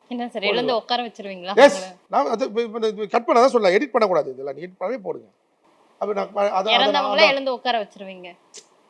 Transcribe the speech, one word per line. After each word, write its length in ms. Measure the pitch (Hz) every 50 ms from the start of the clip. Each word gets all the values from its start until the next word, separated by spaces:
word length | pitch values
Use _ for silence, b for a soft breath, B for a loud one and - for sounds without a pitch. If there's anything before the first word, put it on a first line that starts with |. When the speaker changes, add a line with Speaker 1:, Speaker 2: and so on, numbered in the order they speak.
| _ _
Speaker 1:
என்ன 140 | 247 240 240
சார், 100 | 240 -
Speaker 2:
போடுங்க. 200 | 214 190 208 208
Speaker 1:
எழுந்து 220 | 240 254 262 240
உட்கார 280 | 214 - - 240 240 240
வச்சிருவீங்களா 540 | 226 - - 196 196 190 180 175 185 -
Speaker 2:
எஸ், 280 | 220 277 285 285 - -
Speaker 1:
அவங்கள? 120 | - - - _ _
Speaker 2:
நான் 180 | - 240 285
அது 180 | 277 233 202 262
இப்ப, 180 | 240 202 226 233
இப்ப 260 | 220 208 233 220 220
இந்த 180 | 208 202 214
கட் 180 | 185 - 240 233
பண்ண 160 | 359 285 233
தான் 140 | 247 269 -
சொல்ல, 140 | 233 208 180
எடிட் 240 | 180 220 294 254 -
பண்ணக்கூடாது, 360 | 240 220 190 180 151 135 135
இதெல்லாம் 240 | 127 131 135 143 135
நீ 80 | 143 170
எடிட் 180 | 185 185 _
பண்ணவே 180 | 185 202 254 233 185
போடுங்க. 260 | 170 147 123 113 98 _ _ _ _ _ _ _ _ _ _ _ _ _ _
அப்ப 160 | 196 202 208
நான் 180 | 196 190 180 208
ப-, 180 | - 202 -
அது, 0 |
அது 200 | - 185 196 220
நான் 100 | 233 240
Speaker 1:
இறந்தவங்கள 380 | 269 294 285 285 269 - 302 302
Speaker 2:
அதான் 120 | 320 294
Speaker 1:
எழுந்து 220 | 269 277 269 262 247
உட்கார 240 | 226 - 254 240 226 202
வச்சிருவீங்க. 540 | 202 _ - 196 190 185 185 180 175 180 _ _ _ - - - _ _ _ _ _